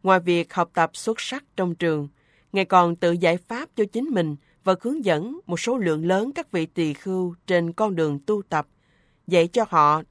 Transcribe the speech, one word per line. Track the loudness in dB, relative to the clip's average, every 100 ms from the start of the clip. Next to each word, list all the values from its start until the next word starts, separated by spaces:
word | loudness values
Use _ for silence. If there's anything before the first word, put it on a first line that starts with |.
Ngoài | 4 2
việc | 4 0 0
học | -4 -2
tập | 0 -2
xuất | -2 -6 -6
sắc | -6 -10 _ -6
trong | -4 -2
trường, | -2 -2 -6 _ _ _ _
Ngài | -4 4
còn | 4 4 2
tự | 0
giải | 2 2 0
pháp | _ -10 -8 -4
cho | -2
chính | -2 -2
mình | -2 -2 -4 _ _
và | -2 0
hướng | -2 -2 0
dẫn | 0 -2 -12 -8
một | -6
số | -2 -2
lượng | 0 0 0
lớn | 0 0 -6
các | -6
vị | -4 -4
tỳ | -2 -4
khưu | -4 -6 -4 -4 -8 0
trên | 0 0
con | -2 -2 0
đường | -2 -2
tu | -2 -4
tập, | -2 -4 -4 _ _ _ _ _ 0
dạy | 2 2
cho | 0 2
họ | 4 4 2 -2